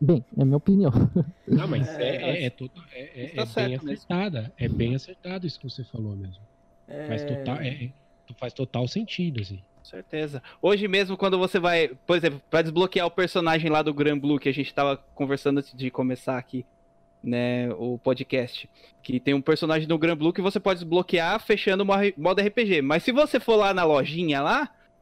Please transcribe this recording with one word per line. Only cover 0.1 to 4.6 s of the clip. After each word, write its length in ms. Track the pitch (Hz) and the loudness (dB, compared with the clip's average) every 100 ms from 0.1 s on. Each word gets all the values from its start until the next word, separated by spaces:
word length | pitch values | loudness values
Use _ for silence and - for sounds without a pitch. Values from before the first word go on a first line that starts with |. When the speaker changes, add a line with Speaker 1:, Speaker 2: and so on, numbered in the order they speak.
| 147 - - | 4 2 2
Speaker 1:
é 80 | |
minha 120 | 135 147 | 4 4
opinião. 360 | - 196 165 123 - 180 | 4 4 4 4 4 2
<laughs> 240 | - - - | -2 -6 0
Speaker 2:
Não, 180 | 139 156 | 0 2
mas 220 | 143 131 | -2 -2
Speaker 3:
É, 140 | 147 | -2
Speaker 2:
é, 200 | 123 - | -4 -2
é, 220 | - 170 | -4 -2
é 20 | 127 | -4
Speaker 4:
acho 100 | - | -6
Speaker 2:
tudo, 160 | 127 175 156 | -14 -16 -20
é, 320 | 127 143 131 | -18 -16 -14
é, 20 | 123 | -10
Speaker 4:
que 80 | |
tá 80 | - | -6
Speaker 2:
é 20 | |
bem 20 | - | -4
Speaker 4:
certo 240 | 226 - | -2 -2
mesmo. 200 | - 294 | -4 -6
Speaker 2:
acertada, 600 | - - 175 202 131 113 | -8 -4 -4 -2 -4 -8
é 120 | - | -6